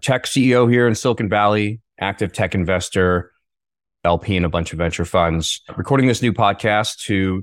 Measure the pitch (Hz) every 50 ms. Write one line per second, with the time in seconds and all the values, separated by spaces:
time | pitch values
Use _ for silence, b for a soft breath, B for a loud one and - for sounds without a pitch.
0 | - - 131 127 - - - 139 123 131 123 123 123 117 120 123 120 120 110 -
1 | - 131 117 - 117 98 107 104 104 104 107 107 104 104 107 113 _ _ _ -
2 | 92 98 101 - 107 90 - - 107 90 - 101 87 80 92 87 - - - 98
3 | 92 90 90 87 85 - _ _ _ _ _ _ _ _ _ _ _ _ _ _
4 | - 87 85 80 - - 98 90 87 85 82 85 82 - - 80 85 82 78 -
5 | 87 85 - 92 85 82 80 82 80 - - - _ - - - 92 - 139 135
6 | 131 131 120 - 127 120 104 - 113 101 101 - - 110 104 104 110 - - -
7 | - - 107 95 95 95 92 95